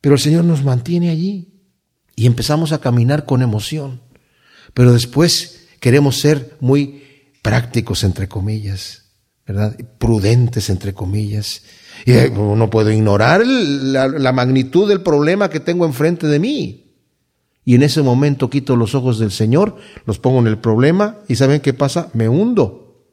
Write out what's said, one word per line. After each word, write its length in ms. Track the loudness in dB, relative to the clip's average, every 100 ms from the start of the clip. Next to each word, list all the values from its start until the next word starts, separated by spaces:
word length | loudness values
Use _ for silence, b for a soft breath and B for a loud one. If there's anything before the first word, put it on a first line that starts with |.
Pero 140 | 2 2
el 60 |
Señor 220 | 2 2
nos 220 | 2 0 0
mantiene 460 | -2 -2 -2 -2
allí 420 | -2 -4 -8 -12 _ _ _ _ _ _
y 120 | 0 0
empezamos 480 | 0 -2 -2 -2
a 60 | -2
caminar 460 | 0 0 2 0 -2
con 160 | -2
emoción. 600 | 0 -2 -6 -10 -10 -14 _ _ b b b b b
Pero 180 | 4 4
después 800 | 4 2 0 0 0 -6 -20 _ _
queremos 400 | 2 4 2 0
ser 380 | 0 0 -4 -6
muy 440 | 0 0 0 B B B B _
prácticos, 640 | -2 -2 -2 -6 -4 -2
entre 240 | -2 -2 -8
comillas, 800 | -6 -6 -6 -6 -10 -12 -18 _ _ _ _ -8
¿verdad? 300 | -4 -4 -6 -18 _
Prudentes, 720 | 0 2 2 2 2 -2 -4
entre 240 | -4 -4
comillas. 720 | -8 -6 -6 -4 -6 -8 -12 B B B B 2
Y, 60 |
eh, 180 | 4 4
no 400 | 0 0 0 2
puedo 220 | 2 2
ignorar 520 | 2 2 2 4 2
el, 500 | 2 0 0 -2 -2
la, 160 | 0 -2
la 240 | 0 0
magnitud 560 | 0 2 0 2 0 2
del 140 | 0
problema 460 | 2 2 2 0 -2
que 120 | -2
tengo 240 | -4 -2 -2
enfrente 420 | 0 -2 0 0
de 120 | 0
mí. 580 | 0 -4 -8 -12 _ _ _ _ _ _ _ _
Y 120 | 2 4
en 80 |
ese 180 | 4 2
momento 480 | 0 2 0 0 -2
quito 260 | -4 -2 0
los 200 | 0 -2
ojos 240 | -2 0
del 120 | -2
Señor, 460 | -2 0 2 0 -4 B B -8
los 140 | -4
pongo 200 | 0 2
en 80 | 2
el 100 | 0
problema 600 | 0 2 2 2 -2 -4 -6
y 60 | 0
¿saben 260 | 2 2
qué 120 | -2
pasa? 360 | -2 -4 -4 -6
Me 140 | -2 0
hundo. 760 | 0 0 0 -2 -4 -20 _ _